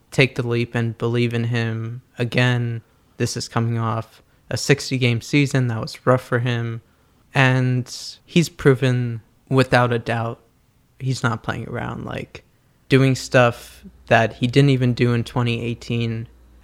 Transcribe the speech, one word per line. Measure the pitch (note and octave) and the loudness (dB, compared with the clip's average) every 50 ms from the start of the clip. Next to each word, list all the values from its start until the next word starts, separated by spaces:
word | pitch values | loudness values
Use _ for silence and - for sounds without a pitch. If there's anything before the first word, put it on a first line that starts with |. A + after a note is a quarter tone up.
| _ _ | _ _
take | - - C3+ B2+ - | 2 2 2 2 2
the | - B2 | -4 -4
leap | A#2+ A#2+ A#2+ A#2+ A#2 - | -2 -2 -2 -2 -2 -2
and | A#2+ A#2 A#2 A2 - | -2 -2 -2 -4 -4
believe | A2+ A#2 A#2 A#2+ A#2+ A#2 | -4 -2 0 2 0 0
in | A2+ A#2 A#2 | 0 -2 -2
him | A#2 A#2+ A#2 A#2 A2+ A2+ A2+ A2+ A2+ A#2+ B2+ - _ _ - | -2 -2 -2 -2 -2 -4 -6 -8 -8 -10 -12 -16 _ _ -6
again? | B2 A#2 A#2 B2 B2 B2 B2 A#2+ A#2+ A#2 A#2 A#2 - _ _ _ _ _ _ | -4 -2 0 0 2 2 2 0 -2 -4 -4 -8 -10 _ _ _ _ _ _
This | - A#2+ A#2+ - A#2+ | -4 -4 -4 -4 -6
is | - - | -8 -6
coming | - A#2+ A#2 A#2 A#2 A2+ | -4 -2 -2 0 -2 -2
off | A2+ A2+ A2+ A2+ - - _ - _ _ _ _ _ _ | -2 -2 -4 -4 -6 -10 _ -20 _ _ _ _ _ _
a | - - | -6 -6
sixty-game | - - C#3+ - - - C3+ B2+ B2+ A#2+ A#2+ A2+ | 2 0 0 0 0 -6 -4 0 0 0 0 -2
season | - - - D3 C#3+ C3 - C3+ B2+ A#2+ | -4 0 0 2 2 2 0 -2 -2 0
that | A2+ A2+ | -4 -6
was | A#2+ - - - _ | -8 -10 -12 -4 _
rough | B2+ B2+ B2 | 2 2 2
for | - - C3 A#2+ | 2 -2 -2 -2
him, | A#2+ B2+ A#2+ A#2 A#2 A#2 A2+ A2+ - _ _ _ _ _ _ _ _ _ | 0 -2 -2 -4 -4 -6 -8 -10 -12 _ _ _ _ _ _ _ _ _
and | - D3 C3+ C3 B2+ C3 B2+ B2+ B2+ B2+ B2 - - - - - - - _ | 0 2 2 4 2 2 2 0 0 -2 -4 -6 -12 -14 -14 -16 -18 -20 _
he's | _ - F3 D#3+ - | _ 2 2 2 2
proven | - - - D3 C3 B2 C3+ B2+ B2 B2 B2 A#2+ A#2 A2 - _ _ _ _ _ | -4 2 4 4 4 4 2 0 0 0 -2 -4 -6 -8 -12 _ _ _ _ _
without | C3 C3 C3 - - B2 B2 A#2+ A#2+ | 2 2 4 4 4 2 4 2 0
a | A#2 | -2
doubt | A#2 - A#2 A#2 A2+ A2+ A#2+ - _ _ _ _ _ _ _ _ _ _ _ _ | -2 -2 -4 -4 -4 -6 -8 -12 _ _ _ _ _ _ _ _ _ _ _ _
he's | C3 C3 C3 - | -4 -4 -4 -2
not | - A#2 A2+ A2+ - | -2 -2 -2 -2 -6
playing | - - A#2 A#2 - | -8 -8 -8 -8 -8
around, | - A#2 A#2 B2 A#2 - - | -8 -8 -6 -6 -8 -8 -10
like, | A#2+ A#2+ - A#2+ - _ - _ _ _ _ _ _ _ _ _ _ | -10 -10 -10 -10 -12 _ -20 _ _ _ _ _ _ _ _ _ _
doing | C#3 C3 C3+ C3+ C3 | 4 4 4 4 2
stuff | B2+ - - - C3 B2 A#2+ A#2+ - - - - - - F#3+ - - - - | 0 -4 0 4 4 4 4 2 -2 -14 -20 -20 -20 -20 -20 -20 -20 0 4
that | A#2+ A#2 A#2 A2 | 4 4 4 2
he | - - C3 B2 | 0 -2 -2 2
didn't | A#2+ C#3 C#3 C#3+ | 4 4 6 6
even | C3+ B2 B2+ B2 A#2+ | 4 4 2 0 2
do | A#2 B2 A#2+ | 2 2 2
in | A#2+ A#2 | 2 0
twenty | A2+ - - C3 A#2+ A#2+ A#2 A2+ | -2 -2 -2 -2 0 0 -2 -4
eighteen. | A#2 A#2 A#2+ - - - A#2+ A#2 A#2 A#2 A2+ A2 A2+ - - _ _ _ _ _ | -4 -6 -8 -8 -6 -6 -4 -2 -2 -4 -4 -6 -10 -12 -16 _ _ _ _ _